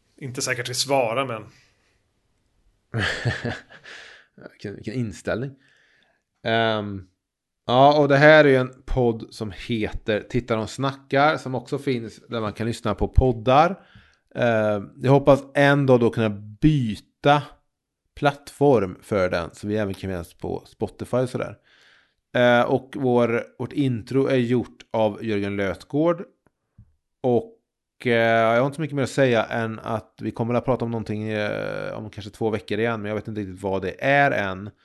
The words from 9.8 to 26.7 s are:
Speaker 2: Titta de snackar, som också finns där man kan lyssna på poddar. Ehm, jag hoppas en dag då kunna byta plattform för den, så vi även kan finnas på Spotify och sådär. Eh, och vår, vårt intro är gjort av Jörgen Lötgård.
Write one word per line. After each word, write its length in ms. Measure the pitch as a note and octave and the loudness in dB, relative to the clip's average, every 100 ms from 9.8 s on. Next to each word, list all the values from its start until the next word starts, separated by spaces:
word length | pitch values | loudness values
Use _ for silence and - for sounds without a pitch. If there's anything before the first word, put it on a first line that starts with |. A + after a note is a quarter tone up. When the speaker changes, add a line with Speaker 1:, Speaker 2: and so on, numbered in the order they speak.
| G#2 - - G#2 | -4 -6 -2 -4
Speaker 2:
Titta 340 | - B2 A#2+ A2 | -2 -6 -2 -4
de 120 | G2+ | -4
snackar, 720 | - C3+ C3+ - C#3 D3+ D#3+ | -4 -6 -6 -4 2 2 0
som 180 | C3 B2+ | -6 -8
också 240 | - C#3 | -6 -6
finns 480 | C#3+ A#2+ A2 - - | -4 -4 -6 -16 -10
där 140 | A#2 | -6
man 120 | G#2+ | -6
kan 140 | F#2+ A2+ | -4 -6
lyssna 280 | A2 A2 G2+ | -4 -4 -2
på 120 | G2+ | 0
poddar. 800 | - C3 A2+ A#2 C#3 F3 F#3+ _ - _ _ _ - | 2 2 2 4 4 4 -2 _ -20 _ _ _ -2
Ehm, 540 | A#2+ A2 G#2+ G#2 - - | 0 2 0 -2 -6 -4
jag 160 | B2 | 2
hoppas 320 | C#3 C#3 C3+ - | 4 6 4 2
en 320 | C#3+ C#3+ C#3+ C3+ | 2 4 4 4
dag 140 | B2 | 4
då 100 | A2+ | 4
kunna 200 | A#2 G#2+ | 2 -2
byta 1120 | G2+ G#2 G#2+ D#3 D3 A2+ F#2+ - _ C#3+ D3 C#3 - _ _ _ _ _ - | -2 -12 0 2 2 0 -6 -14 _ 2 2 0 -14 _ _ _ _ _ -2
plattform 840 | C#3+ C3+ - - C#3+ A#2 F#2 F#2+ | -2 -2 -10 2 4 4 2 -6
för 280 | - G2+ F2+ | -4 0 2
den, 260 | F2+ E2 - | 0 -4 -8
så 120 | G#2 | -6
vi 100 | G#2+ | -4
även 160 | G2+ | -4
kan 160 | F#2 F#2+ | -6 -8
finnas 240 | F2+ E2+ | -8 -10
på 300 | _ F2+ - - | _ -10 -10 -12
Spotify 520 | _ G#2 - - B2 | _ -10 -8 -4 -2
och 120 | B2 | -2
sådär. 280 | A2+ - G#2+ _ _ _ _ _ _ _ B2+ | -4 -8 -12 _ _ _ _ _ _ _ 2
Eh, 260 | B2 A#2+ | 4 4
och 320 | - C3 - - | 2 0 -4 -4
vår, 480 | B2+ A#2+ A#2 A#2 - - | 0 2 2 -2 -6 -10
vårt 140 | A#2+ | -6
intro 540 | D3+ C3 A2+ - C3 C3 | -2 -2 -2 -2 0 2
är 80 | C3 | 0
gjort 500 | A#2 B2 - - - | 2 0 -2 -12 -6
av 340 | A2+ G#2+ G2+ A2 | 0 0 -2 -4
Jörgen 300 | G2+ G2+ G2+ | -4 -4 -2
Lötgård. 680 | G2 E2+ - C#3+ E3+ E3+ - _ _ _ _ | -4 -4 -6 0 0 -2 -8 _ _ _ _